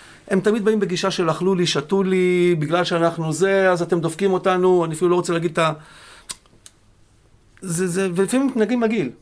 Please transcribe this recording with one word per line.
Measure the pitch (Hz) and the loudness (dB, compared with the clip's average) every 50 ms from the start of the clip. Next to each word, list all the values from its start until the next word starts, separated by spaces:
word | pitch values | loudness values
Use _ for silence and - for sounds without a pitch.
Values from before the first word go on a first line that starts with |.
| - - - - - - | -20 -20 -20 -20 -8 -4
הם | - 190 | -2 0
תמיד | 160 214 208 240 196 | 2 2 0 2 2
באים | 214 220 214 | 0 0 0
בגישה | 202 170 180 165 - 196 | 0 -2 -2 -2 -2 -2
של | 180 - 180 165 | -2 0 0 0
"אכלו | 151 - 180 190 196 | -2 0 0 0 0
לי, | 175 180 | 2 0
שתו | 165 - 147 139 - 196 196 196 | 0 -2 -2 -2 -2 0 0 0
לי, | 185 185 185 180 180 180 180 175 175 175 160 | 2 0 2 2 2 2 2 2 2 2 0
בגלל | 151 147 165 175 175 | 0 0 0 -2 0
שאנחנו | 170 180 170 165 170 165 165 160 160 156 | 0 0 0 0 0 0 -2 -4 -4 -2
זה, | 160 185 190 196 196 190 185 180 | 0 0 2 2 2 2 2 2
אז | 165 175 | 0 0
אתם | 165 185 175 | 0 0 0
דופקים | 160 165 156 - 202 196 185 | 0 -2 -2 -2 0 0 0
אותנו", | 180 - 190 185 180 180 185 185 180 165 | 0 0 0 0 2 4 4 4 4 2
אני | 165 160 | 0 -2
אפילו | 156 180 175 | 0 0 2
לא | 175 | 2
רוצה | 180 175 - 175 | 2 0 0 -2
להגיד | 170 160 175 156 | -2 -2 -2 0
את | 175 | 0
ה-, | 165 160 151 151 - - - - - - - - - - - - _ _ _ _ - - - _ _ _ _ _ _ _ _ _ _ _ _ _ _ _ _ _ - | 0 0 0 -4 -10 -18 -20 -20 -20 -20 -20 -20 -16 -16 -16 -16 _ _ _ _ -20 -20 -20 _ _ _ _ _ _ _ _ _ _ _ _ _ _ _ _ _ -10
זה, | 185 170 165 190 | -8 -4 -4 -4
זה, | 185 170 185 196 190 175 | -2 -2 -2 -2 -2 0
ולפעמים | 175 196 190 233 262 277 | 0 0 0 0 0 0
מתנהגים | 277 262 240 214 208 247 247 | 0 0 0 0 0 0 0
מגעיל. | 233 220 226 226 156 123 - - | 0 0 0 -2 -2 -4 -6 -12